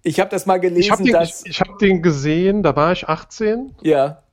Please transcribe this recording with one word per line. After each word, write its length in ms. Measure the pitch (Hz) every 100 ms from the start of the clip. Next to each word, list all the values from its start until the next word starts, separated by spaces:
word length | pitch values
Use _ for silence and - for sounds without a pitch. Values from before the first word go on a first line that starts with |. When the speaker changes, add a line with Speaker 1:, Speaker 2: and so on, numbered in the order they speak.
Speaker 1:
Ich 180 | 170 156
hab 100 | 190
das 160 | 185 190
mal 140 | 185
gelesen, 200 | 180 175
Speaker 2:
Ich 100 | 202
hab 120 | 202
den, 120 | 196
Speaker 1:
dass 280 | 165 170 -
Speaker 2:
ich, 60 | 180
ich 100 | -
hab 180 | 185 -
den 240 | 202 185
gesehen, 600 | 170 143 143 160 185 208
da 140 | 165 139
war 160 | 156
ich 160 | 180 -
achtzehn. 680 | - - - 214 233 269 -
Speaker 1:
Ja. 420 | 156 143 139 151 _